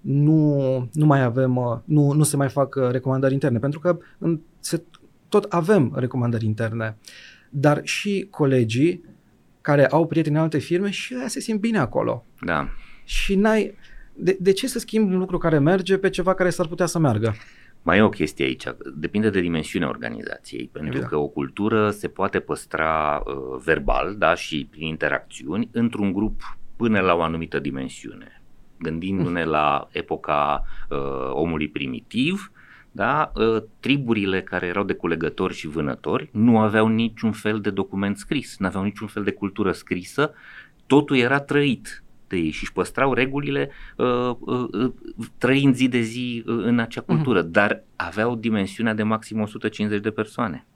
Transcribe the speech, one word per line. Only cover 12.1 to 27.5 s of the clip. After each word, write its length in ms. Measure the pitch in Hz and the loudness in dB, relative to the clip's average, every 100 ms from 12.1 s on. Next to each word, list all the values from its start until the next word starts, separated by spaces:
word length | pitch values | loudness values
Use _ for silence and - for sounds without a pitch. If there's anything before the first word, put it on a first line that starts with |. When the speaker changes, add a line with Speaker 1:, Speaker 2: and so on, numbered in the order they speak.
| 120 - - | -4 -8 -12
Speaker 2:
Da. 280 | - 80 69 - - - | -2 -2 -2 -6 -10 -18
Speaker 1:
Și 300 | - - - | -2 0 2
n-ai, 400 | 196 214 220 208 - - - - | 4 4 4 0 -6 -20 -20 -20
de, 220 | - 175 190 | -4 0 2
de 120 | 180 | 2
ce 140 | 190 262 | 2 0
să 100 | 240 | -6
schimbi 340 | - 220 214 | -2 0 2
un 60 | 185 | 2
lucru 200 | 185 185 | 0 0
care 200 | 170 151 | 2 4
merge 400 | 143 196 180 190 | 4 4 2 2
pe 100 | 196 | 2
ceva 240 | 190 180 | 0 0
care 160 | 185 180 | 2 2
s-ar 160 | - 170 | 0 -4
putea 200 | 175 175 | 0 0
să 120 | 175 | 2
meargă? 360 | 151 107 110 107 - - - - | 2 4 0 -2 -10 -20 -20 -6
Speaker 2:
Mai 160 | - 90 | 2 6
e 40 | |
o 60 | 104 | 4
chestie 360 | - 76 - | 4 -4 0
aici, 200 | 67 65 - 62 - 67 | -2 -2 -8 -10 -12 -8
depinde 340 | 76 104 110 | -4 0 0
de 100 | 98 | 2
dimensiunea 480 | 87 82 78 95 73 | 0 -2 -2 -2 -2
organizației, 800 | 58 60 57 - - - 60 62 | -4 -8 -8 -10 -12 -12 -10 -10
pentru 180 | - 76 | -8 -6
Speaker 1:
Evident. 200 | - 62 | -4 -2
Speaker 2:
că 60 | 76 | -2
o 100 | 71 | -2
cultură 640 | 78 69 - 104 110 104 | -2 -6 -2 2 4 2
se 180 | 104 90 | 0 -8
poate 300 | - 98 95 | -2 -2 -2
păstra, 840 | - 78 - 80 80 80 76 73 - | -2 -8 -4 -2 0 2 0 -2 -4
uh, 340 | 67 64 65 | -8 -8 -8
verbal, 500 | 65 76 69 64 76 104 | 0 0 2 0 0 0
da, 160 | 82 | 2
și 340 | 85 - 78 67 | 2 -2 -6 -6
prin 160 | - 80 | -10 -8
interacțiuni, 840 | 78 73 69 - - 65 92 117 | -4 -2 -2 -6 -16 -8 -4 -4
într-un 400 | - 117 110 101 | -2 -2 0 -2
grup 460 | 92 110 - - - - - | 0 -2 -2 -6 -10 -10 -2
până 240 | 117 107 | 2 2
la 140 | 95 | 4
o 80 | 85 | 4
anumită 360 | 82 82 80 | 2 -2 -4